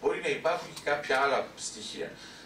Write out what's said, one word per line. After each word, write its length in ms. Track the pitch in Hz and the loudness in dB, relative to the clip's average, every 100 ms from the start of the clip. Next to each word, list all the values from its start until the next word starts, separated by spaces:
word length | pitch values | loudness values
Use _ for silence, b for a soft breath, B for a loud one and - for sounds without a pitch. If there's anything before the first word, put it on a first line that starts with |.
μπορεί 200 | - - | 2 2
να 80 | 160 | 0
υπάρχουν 400 | 139 160 175 151 | 2 2 2 -2
και 60 | - | -4
κάποια 360 | 151 147 - 135 | 0 0 2 4
άλλα 260 | 139 127 - - | 4 4 0 -6
στοιχεία. 560 | - 113 - - - B B B | -8 -8 -8 -6 -8 B B B